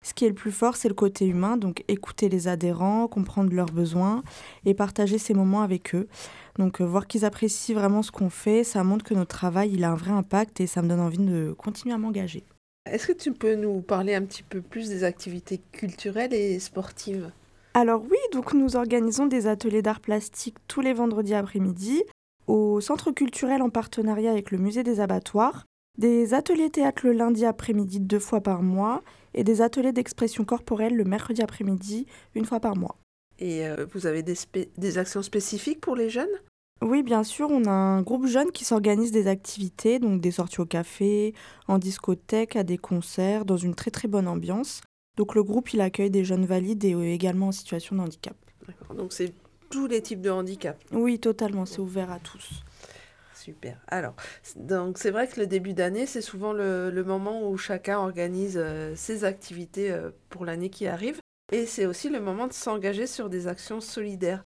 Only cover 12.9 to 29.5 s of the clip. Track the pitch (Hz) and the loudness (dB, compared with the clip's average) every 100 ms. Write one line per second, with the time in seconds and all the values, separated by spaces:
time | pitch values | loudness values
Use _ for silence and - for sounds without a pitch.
12.9 | - - 349 - 247 220 214 214 196 180 | -4 -2 -2 -2 0 0 2 0 -2 0
13.9 | 196 190 202 196 - - 190 175 233 220 | 0 2 0 -2 -8 -10 -10 -8 -8 -6
14.9 | 196 180 180 - 175 - 185 - - 208 | -2 -2 -2 -10 -10 -8 -8 -8 -8 -8
15.9 | - 202 202 247 240 202 185 190 - 190 | -6 -6 -4 -2 0 0 -2 -4 -8 -8
16.9 | - - 196 170 - _ _ _ 247 233 | -10 -8 -6 -8 -14 _ _ _ 2 4
17.9 | 226 226 403 523 285 247 285 269 247 240 | 4 4 2 2 -2 2 4 4 2 2
18.9 | 240 226 220 285 254 214 208 226 214 214 | 2 2 2 2 4 2 0 2 2 2
19.9 | 214 - 214 208 - - - _ - 262 | -2 0 -2 -2 -10 -10 -12 _ -2 0
20.9 | 240 233 214 208 208 202 202 190 175 196 | 2 2 0 0 0 0 0 0 0 0
21.9 | 285 415 - _ _ - 214 214 208 202 | 0 0 -6 _ _ 2 4 4 2 2
22.9 | 302 - 262 269 - 254 269 247 226 226 | 0 0 0 -2 0 0 2 2 0 -4
23.9 | - 214 214 220 220 202 185 190 220 240 | -2 0 2 2 0 0 0 0 0 0
24.9 | 220 196 185 - 202 240 - - _ _ | 2 2 0 0 2 2 0 -14 _ _
25.9 | - 233 233 226 254 - 330 320 302 277 | 2 4 6 4 2 4 2 4 4 2
26.9 | 277 247 233 233 226 233 220 - 208 196 | 4 4 4 4 4 4 2 0 0 0
27.9 | 196 196 208 202 220 202 185 185 185 208 | -2 2 0 2 0 2 2 2 2 2
28.9 | 262 - - - - 214 | 0 -6 -20 -8 0 2